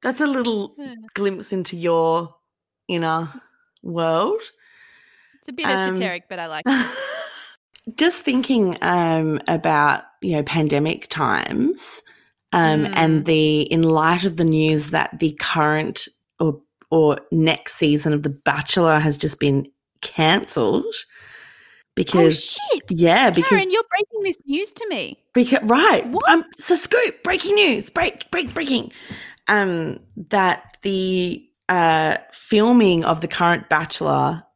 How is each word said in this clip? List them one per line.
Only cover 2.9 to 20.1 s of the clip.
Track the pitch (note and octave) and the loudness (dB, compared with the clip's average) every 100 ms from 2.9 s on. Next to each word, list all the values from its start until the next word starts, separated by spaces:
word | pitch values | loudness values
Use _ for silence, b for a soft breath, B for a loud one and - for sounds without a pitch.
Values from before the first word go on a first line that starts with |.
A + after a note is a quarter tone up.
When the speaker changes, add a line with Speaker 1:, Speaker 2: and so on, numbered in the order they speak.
| F3 E3 D#3+ E3 F#3+ B B B _ | -4 -2 -2 -4 -12 B B B _
Speaker 1:
world. | - E3+ E3 E3 G#3 G#4+ - _ b b b b b b b b | -10 -4 0 0 0 -2 -6 _ b b b b b b b b
Speaker 2:
It's | - | -18
a | |
bit | B3 | -6
Speaker 1:
Um, | D4+ G3 F#3+ | -2 0 -2
Speaker 2:
esoteric, | F#3 G3+ F3+ _ | -2 -4 -6 _
but | F#3 | -12
I | E3 | -10
like | D#3 A#3+ | -6 -2
it. | C4+ A3 B C5+ D#5 B B B | -2 -2 B -10 -10 B B B
Speaker 1:
<laughs> | B _ _ - - | B _ _ -18 -2
Just | D#4+ F4 | 0 0
thinking, | - B3+ B3+ B3+ G3 E3+ | -2 -2 0 2 2 0
um, | - F3 E3+ D#3+ D#3 D3+ - | 0 2 2 2 0 -2 -2
about, | E3 E3 D#3 D3 C3+ - _ | -2 0 2 2 0 -4 _
you | F#3+ D#3 | -4 -2
know, | |
pandemic | C#3+ D#3 D#3 D3 D3+ - - | -2 0 0 0 0 -4 -8
times, | - C3+ F2 - - D4 - - - - b b b _ | -4 -2 -2 -2 -2 0 -2 -6 -10 -14 b b b _
um, | F3 E3 D#3 | 2 2 2
Speaker 2:
Mm. | D3 | 0
Speaker 1:
and | - D#3+ D#3+ | 0 2 2
the, | D3 D#3+ D#3 D3+ | 2 2 4 2
in | D3 E3 | 2 2
light | E3 D#3+ D#3 F3 | 4 4 2 2
of | F#3+ E3 | -2 0
the | |
news | E3+ D#3 D#3 D#3 D3 | 0 2 2 0 -2
that | D#3+ C#3 D#3 | -4 -4 -2
the | D#3+ D3 | -4 -2
current | - E3 D3+ D#3 D#3+ - - _ _ _ | -4 0 2 0 -4 -6 -10 _ _ _
or, | D#3+ D3 _ _ _ | -2 -2 _ _ _
or | D#3+ D3+ D3 - | 2 4 2 -2
next | E3 D#3+ D#3 - - | 0 2 0 -4 -2
season | D#3 D3 D#3 | 2 2 0
of | D3+ | -2
The | D3 | -2
Bachelor | C#3 - C#3+ C#3+ - E3 D#3 | -4 -4 -2 -2 2 4 4
has | D3+ C#3+ | 2 0
just | D#3 - | -4 -2
been | C#3+ C#3 C3+ _ _ _ | 0 0 -4 _ _ _
cancelled | - | -12